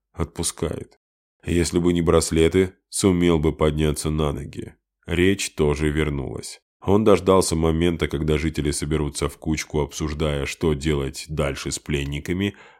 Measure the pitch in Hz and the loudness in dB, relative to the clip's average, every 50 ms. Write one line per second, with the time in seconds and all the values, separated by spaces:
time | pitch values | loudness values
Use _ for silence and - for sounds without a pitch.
0 | _ _ _ - 82 - - - 85 - - - 82 78 - - - - _ _ | _ _ _ -8 -8 -6 -6 -8 -8 -8 -6 -6 -6 -6 -6 -8 -12 -14 _ _
1 | _ _ _ _ _ _ _ _ - - 87 87 82 - - 90 85 90 87 87 | _ _ _ _ _ _ _ _ -6 -2 0 0 0 2 0 0 2 2 2 2
2 | 82 85 82 82 - - 82 82 80 82 87 95 95 87 - _ _ _ - - | 2 4 4 4 4 2 2 2 4 4 4 4 2 2 -2 _ _ _ -4 2
3 | - 98 90 87 87 87 85 80 76 80 73 - 80 78 76 76 78 76 73 - | 2 4 4 4 4 4 4 4 2 0 0 2 0 0 2 2 0 0 0 -2
4 | - 80 76 76 78 73 71 - - - - - - - - _ _ _ _ _ | -2 -4 -2 -2 -2 -2 -2 -4 -8 -12 -12 -14 -14 -14 -16 _ _ _ _ _
5 | _ - 85 82 90 95 101 98 - - - - 78 73 73 73 78 76 73 76 | _ -4 0 2 4 4 2 0 -2 -6 -2 0 0 0 0 0 0 -2 0 0
6 | 76 76 71 69 64 - - - - - - - _ _ _ _ - - 98 104 | -2 -2 -2 -4 -6 -8 -8 -10 -12 -14 -16 -18 _ _ _ _ 0 2 2 4
7 | 110 107 98 90 95 98 95 95 87 - 85 80 80 82 80 80 85 87 82 80 | 6 6 6 6 6 4 4 4 4 2 0 0 2 2 2 2 2 0 0 0
8 | 78 73 - 76 78 78 76 71 76 80 76 - 71 73 71 - - 73 78 76 | -2 -4 -2 -2 0 0 0 0 0 -2 -2 -2 -2 -2 -2 -4 -4 -2 -2 -2
9 | 73 73 - - 73 - - - - 80 78 76 - - - 76 71 69 - - | -2 -2 -4 -4 -6 -6 -6 -6 -4 -4 -4 -4 -4 -4 -4 -4 -4 -4 -6 -6
10 | 85 76 76 73 80 76 73 71 69 - - - - 82 76 71 71 78 73 69 | -6 -6 -4 -4 -4 -2 -2 -4 -4 -6 -6 -2 -2 -2 0 0 0 -2 -2 -2
11 | 67 67 65 - - - 78 76 76 71 69 - - - - - - - 76 71 | -2 -4 -8 -10 -12 -10 -4 -4 -4 -4 -4 -6 -8 -8 -8 -8 -6 -4 -4 -4
12 | 69 71 71 73 76 - 87 92 101 101 - - - - - _ | -4 -4 -6 -8 -6 -6 -4 -2 -2 -4 -4 -6 -16 -20 -18 _